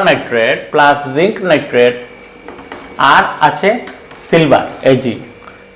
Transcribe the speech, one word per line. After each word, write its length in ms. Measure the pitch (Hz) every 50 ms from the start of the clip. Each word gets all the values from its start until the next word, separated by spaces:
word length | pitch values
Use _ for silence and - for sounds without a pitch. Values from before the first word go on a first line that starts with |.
| 196 180
নাইট্রেট 500 | 147 117 - - 120 117 113 120 147 151 - - -
প্লাস 240 | 151 147 143 143 139 143 139 131
জিঙ্ক 180 | 143 170 202 220 - 202 180
নাইট্রেট, 440 | 160 139 139 - - 123 123 123 123 - - - - - - - - - - - - - - - - - - - - - 147 139 147
আর 80 | 180 190 190 - - - 147
আছে 220 | 143 - - 196 226 247 - - - - - - - - - -
সিলভার 360 | - 165 160 147 127 107 - - - - - 135 135
এজি। 220 | 123 117 120 107 95 - - - - - - - - - - -